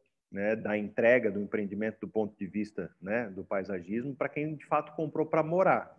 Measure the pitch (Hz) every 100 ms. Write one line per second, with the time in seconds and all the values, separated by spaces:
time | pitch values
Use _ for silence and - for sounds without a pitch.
0 | _ _ _ 98 104 110 107 104 101 -
1 | 113 127 113 98 101 110 98 101 110 107
2 | 95 107 104 - 98 104 104 - 85 _
3 | 90 110 113 92 90 101 95 95 87 110
4 | 135 131 139 - 151 151 - 151 151 -
5 | 156 147 156 160 156 175 180 123 -